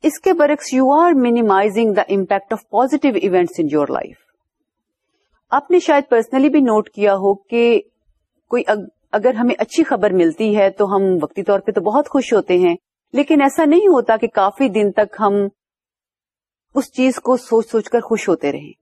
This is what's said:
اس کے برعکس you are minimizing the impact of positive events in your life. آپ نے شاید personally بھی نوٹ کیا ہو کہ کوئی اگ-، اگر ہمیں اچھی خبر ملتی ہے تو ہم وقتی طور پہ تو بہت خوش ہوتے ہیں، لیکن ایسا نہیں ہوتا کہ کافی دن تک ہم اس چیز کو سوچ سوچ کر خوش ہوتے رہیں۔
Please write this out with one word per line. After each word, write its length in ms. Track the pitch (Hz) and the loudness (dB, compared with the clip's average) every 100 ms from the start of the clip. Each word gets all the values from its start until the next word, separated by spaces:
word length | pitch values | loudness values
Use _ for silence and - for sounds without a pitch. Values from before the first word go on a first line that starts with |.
اس 180 | 311 - | -2 -2
کے 120 | 392 | -2
برعکس 420 | 349 294 294 - | 2 2 0 -4
you 240 | 254 262 294 | 0 2 4
are 160 | 349 | 4
minimizing 720 | 285 247 233 220 190 208 202 226 | 2 2 0 2 2 0 0 0
the 320 | 202 - 196 | 0 0 -2
impact 380 | 185 196 - 220 | -2 -4 -4 -10
of 240 | _ 208 | _ -2
positive 360 | 254 294 285 202 | 0 0 0 0
events 480 | 196 180 175 - | 0 0 -2 -2
in 40 | 156 | -2
your 120 | 151 143 | -2 -2
life. 360 | - - - _ _ _ _ _ _ _ _ _ _ _ _ _ | -4 -8 -18 _ _ _ _ _ _ _ _ _ _ _ _ _
آپ 200 | 262 277 | -4 2
نے 80 | 359 | 0
شاید 340 | - 285 285 | 2 0 2
personally 360 | 233 220 262 285 | 0 0 0 2
بھی 100 | 294 | 2
نوٹ 300 | 262 214 208 | 2 0 -2
کیا 240 | - 202 | -2 0
ہو 200 | 196 196 | 2 0
کہ 460 | 196 _ 233 233 233 - _ _ _ _ _ _ | -2 _ 0 2 0 -2 _ _ _ _ _ _
کوئی 140 | 160 - | -6 -2
اگ-، 220 | 214 180 _ _ | -4 -6 _ _
اگر 220 | 208 226 | -2 -2
ہمیں 200 | 220 247 - | 0 -2 -2
اچھی 260 | 226 - | -4 -2
خبر 260 | 320 233 208 | -2 0 0
ملتی 460 | 185 165 156 220 208 | 2 0 0 -2 2
ہے 140 | 196 | 0
تو 260 | 190 202 196 | 0 -2 0
ہم 60 | 190 185 | 0 -2
وقتی 200 | 151 - | -4 -6
طور 180 | 180 196 | -2 -2
پہ 120 | - | 0
تو 80 | 214 | -4
بہت 280 | 233 240 294 | -2 -2 -2
خوش 240 | 277 247 | -4 0
ہوتے 260 | 214 - 180 | -2 0 2
ہیں، 180 | 180 170 _ _ _ | 2 -2 _ _ _
لیکن 300 | 254 285 311 | -4 0 2
ایسا 220 | 277 302 | 2 0
نہیں 220 | 311 339 415 | 2 4 4
ہوتا 300 | 285 233 220 | 2 2 -2
کہ 100 | 226 | 0
کافی 420 | - 196 - 269 | 0 -2 0 -2
دن 240 | 196 208 | 0 -2
تک 240 | 202 202 - | 0 -4 -2
ہم 140 | 208 202 202 _ _ _ _ _ _ _ _ _ _ _ _ | -2 0 -4 _ _ _ _ _ _ _ _ _ _ _ _
اس 180 | 285 - | -6 -6
چیز 240 | - 262 247 | -2 -2 -2
کو 200 | - 247 | -2 -4
سوچ 340 | - 226 220 | 0 -2 -2
سوچ 180 | 226 208 | -6 -2
کر 120 | 240 | -4
خوش 280 | - 220 - | -2 -4 -2
ہوتے 240 | 175 143 | -2 -4
رہیں۔ 200 | 139 147 - | -8 -14 -20